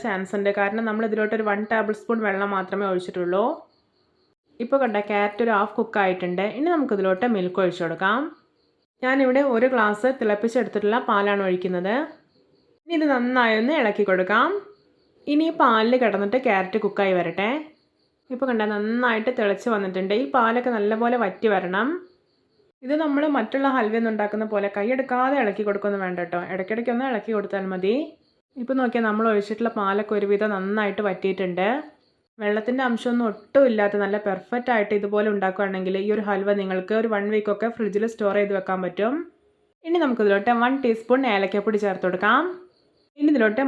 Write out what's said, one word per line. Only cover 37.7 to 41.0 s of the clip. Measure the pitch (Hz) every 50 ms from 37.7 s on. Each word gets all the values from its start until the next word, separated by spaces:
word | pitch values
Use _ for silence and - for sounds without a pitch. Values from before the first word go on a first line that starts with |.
| 233
ഫ്രിഡ്ജിൽ | - 220 202 190 208 220 226 220
സ്റ്റോർ | - 214 196 196 208
ചെയ്ത് | 208 196 196
വെക്കാൻ | 190 190 - 190 185 185
പറ്റും. | 175 175 - 202 233 277 330 349 - _ _ _ _ _ _ _ _ _ _ -
ഇനി | 330 339 349 311
നമുക്കിതിലോട്ട് | 269 233 220 214 202 196 196 202 240 240 233 233
വൺ | 254 269 269 269
ടീസ്പൂൺ | 226 226 220